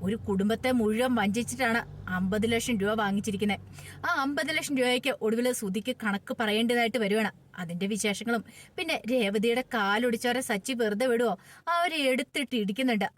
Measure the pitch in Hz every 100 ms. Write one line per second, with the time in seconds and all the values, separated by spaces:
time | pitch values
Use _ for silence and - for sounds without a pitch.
0 | 180 220 - 190 208 226 254 254 214 220
1 | 262 240 202 214 233 - 240 233 - -
2 | - 185 190 208 226 233 233 226 202 220
3 | 202 202 208 196 208 196 - - - -
4 | 320 330 269 294 294 311 311 269 247 247
5 | 269 - 220 226 247 240 202 202 226 254
6 | 220 196 - 254 220 214 233 240 226 240
7 | 202 214 208 - - - 170 170 196 214
8 | 214 196 220 233 - - - - 320 311
9 | 220 254 196 214 233 233 254 233 196 208
10 | 247 226 247 240 254 202 226 240 220 208
11 | 262 233 240 - - - - 339 349 320
12 | 262 254 277 302 285 247 202 202 262 214
13 | 196